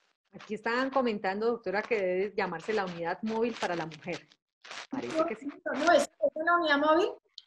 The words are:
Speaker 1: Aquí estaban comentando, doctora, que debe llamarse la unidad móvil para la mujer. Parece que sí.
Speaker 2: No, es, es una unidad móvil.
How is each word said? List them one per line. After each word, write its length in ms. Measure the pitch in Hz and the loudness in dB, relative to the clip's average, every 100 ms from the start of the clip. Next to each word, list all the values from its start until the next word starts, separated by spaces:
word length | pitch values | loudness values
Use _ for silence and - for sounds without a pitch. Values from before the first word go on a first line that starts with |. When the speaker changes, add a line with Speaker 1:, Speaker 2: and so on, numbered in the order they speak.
| _ _ _ | _ _ _
Speaker 1:
Aquí 220 | 196 - | -18 -10
estaban 360 | 208 226 240 269 | -6 -2 0 2
comentando, 560 | 269 247 208 190 196 233 | 2 2 0 -2 0 0
doctora, 360 | 233 - 196 | 0 -2 -2
que 140 | 214 220 | 0 0
debe 340 | 185 185 202 196 | 2 0 0 -2
llamarse 360 | 185 165 226 | -2 -4 -4
la 120 | 214 | -2
unidad 340 | 185 170 170 185 | -2 -4 -4 -4
móvil 320 | 220 220 233 226 | -2 0 -2 -2
para 160 | 202 | -4
la 120 | 170 160 | -2 -6
mujer. 420 | 160 180 156 - _ _ _ - - - | -8 -8 -8 -10 _ _ _ -16 -16 -10
Parece 340 | - 240 320 330 | -8 -2 0 0
que 100 | 214 | -4
sí. 100 | 285 | -10
Speaker 2:
No, 460 | - 311 254 320 | -8 -6 0 6
es, 100 | 554 | 6
es 300 | - - 605 | 4 0 -2
una 240 | 311 339 349 | 0 2 4
unidad 200 | 311 285 | 4 4
móvil. 300 | 302 320 427 - _ - | 4 4 4 -2 _ -20